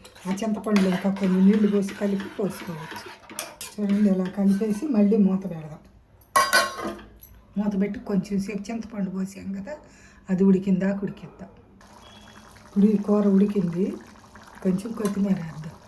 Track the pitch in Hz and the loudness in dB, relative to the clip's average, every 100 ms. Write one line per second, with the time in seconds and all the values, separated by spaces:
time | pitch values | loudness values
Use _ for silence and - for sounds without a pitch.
0 | - - 185 190 220 208 220 208 190 180 | -16 -12 -6 -4 -4 -4 0 2 2 0
1 | 196 190 190 185 190 220 202 202 196 - | -2 -2 0 4 6 6 4 2 -2 -4
2 | 202 196 - - 202 - - 156 160 - | -4 -2 -6 -4 -4 -4 -10 -10 -10 -14
3 | - - - - - - - - 202 202 | -16 -18 -14 -8 -8 -8 -12 -4 0 4
4 | 202 185 185 202 196 196 220 202 311 214 | 4 2 -2 0 2 2 0 -2 0 2
5 | 202 220 185 190 185 160 151 156 - - | 4 6 4 2 -4 -8 -12 -16 -20 -20
6 | _ - - - - - 571 - - - | _ -20 -2 0 2 2 0 -4 -10 -10
7 | - - - - _ 196 208 196 202 - | -16 -20 -20 -20 _ -4 -2 0 -2 -4
8 | - 190 - 196 202 196 - 233 - 208 | -4 -4 -2 -4 -4 -8 -8 -8 -8 -6
9 | 185 185 190 190 185 196 233 302 - - | -6 -4 -8 -8 -10 -8 -10 -14 -16 -20
10 | - - - 185 196 185 202 180 190 196 | -20 -14 -4 2 6 4 4 0 0 -2
11 | 196 - 160 - - - - - - - | -6 -8 -16 -20 -20 -20 -20 -20 -20 -20
12 | - - - - - - - 202 208 202 | -20 -20 -20 -20 -20 -20 -6 4 4 4
13 | - 208 202 190 208 202 170 170 208 - | 2 2 4 4 4 2 0 0 -2 -4
14 | - - - - - - 190 180 233 226 | -12 -20 -20 -20 -20 -6 -2 -2 -4 -6
15 | 202 196 202 165 160 151 156 - | -6 -2 0 -2 -4 -10 -14 -16